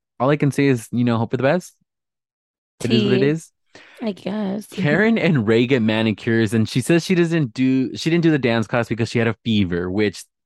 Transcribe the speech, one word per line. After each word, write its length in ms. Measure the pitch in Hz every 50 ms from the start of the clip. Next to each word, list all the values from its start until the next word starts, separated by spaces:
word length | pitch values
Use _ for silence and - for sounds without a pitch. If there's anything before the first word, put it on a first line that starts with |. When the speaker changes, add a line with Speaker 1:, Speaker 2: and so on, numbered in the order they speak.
| _ _ _ _
Speaker 1:
All 80 | 117 139
I 80 | 147
can 140 | 147 151 143
say 160 | - - 139
is, 220 | 139 131 117 110 - -
you 120 | 120 123
know, 120 | 120 117
hope 140 | 110 113 110
for 80 | - 117
the 40 | 123
best. 320 | 135 160 180 - - _ _ _ _ _ _ _ _ _ _ _ _ _ _ _ _ _ _ _ _ _ _ -
It 80 | 117 117
is 100 | 220 104
what 100 | - 196
it 60 | 190
Speaker 2:
Tea. 60 | 139 143
Speaker 1:
is. 220 | 156 165 - - _ _ _ _ _ - - - - -
Speaker 2:
I 120 | 254 220 190
guess. 540 | - - 190 202 214 208 190 196 214 202
<laughs> 60 | - -
Speaker 1:
Karen 460 | - 190 143 151 175 214 226 226 202
and 280 | - 165 165 131 107
Ray 200 | 104 113 117 123
get 160 | 120 139 123 110
manicures, 720 | 110 107 110 110 110 104 - - 120 113 113 113 101 117
and 120 | 113 107 -
she 120 | - 135
says 240 | 117 - 165 170 -
she 100 | - 190
doesn't 380 | 170 175 160 165 165 147 113 -
do, 420 | - 131 131 131 131 131 - -
she 140 | - - 165
didn't 140 | 160 170 160
do 80 | 165
the 80 | 156 143
dance 280 | 123 120 117 117 110
class 220 | - - 120 117 -
because 220 | 117 104 117 -
she 80 | - 120
had 100 | 113 117
a 80 | 110 - _
fever, 460 | 120 110 104 101 87 87 85 90 90
which 340 | 92 104 107 104 87 - - - _ _ _